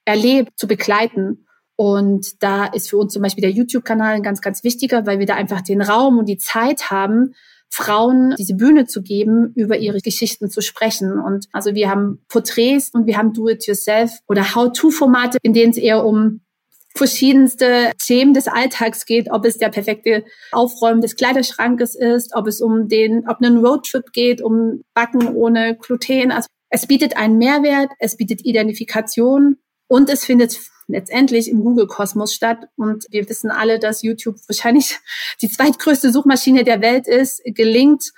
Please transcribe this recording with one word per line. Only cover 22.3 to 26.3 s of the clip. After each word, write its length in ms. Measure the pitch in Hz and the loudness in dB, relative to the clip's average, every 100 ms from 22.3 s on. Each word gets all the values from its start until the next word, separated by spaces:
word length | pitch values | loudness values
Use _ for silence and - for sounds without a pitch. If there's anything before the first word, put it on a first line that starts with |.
| 226 | -6
ob 120 | 214 | -6
es 120 | 214 | -4
um 300 | 233 220 214 | -2 0 0
den, 360 | 220 220 226 233 | 0 2 0 -2
ob 120 | 226 | -2
einen 240 | 240 233 240 | 2 4 4
Roadtrip 460 | 294 - 262 - | 2 -2 -8 -6
geht, 300 | 240 240 240 | -2 0 0
um 400 | 220 226 226 - - | 0 0 -2 -4 -6
Backen 360 | - 233 254 233 | -4 -2 0 0
ohne 480 | - 233 226 226 226 | 0 2 2 0 -4
Gluten. 560 | - 247 - 262 254 | -6 -6 -2 0 0